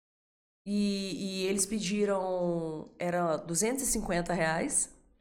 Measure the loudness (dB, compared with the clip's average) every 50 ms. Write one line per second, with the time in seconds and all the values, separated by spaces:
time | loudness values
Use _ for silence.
0 | _ _ _ _ _ _ _ _ _ _ _ _ -6 -2 0 2 2 2 2 0
1 | -2 -4 -4 -4 -4 -4 -2 0 0 0 2 2 0 0 0 -2 -2 0 0 2
2 | 2 2 2 2 0 0 0 0 0 0 0 0 -2 -4 -6 -8 -10 -12 -8 -6
3 | -4 0 0 2 2 2 2 0 -2 -2 0 0 2 2 0 0 0 -2 -2 -2
4 | 0 0 0 0 0 0 0 2 2 2 2 0 0 0 0 0 0 -2 -6 -16
5 | -20 -20 _ _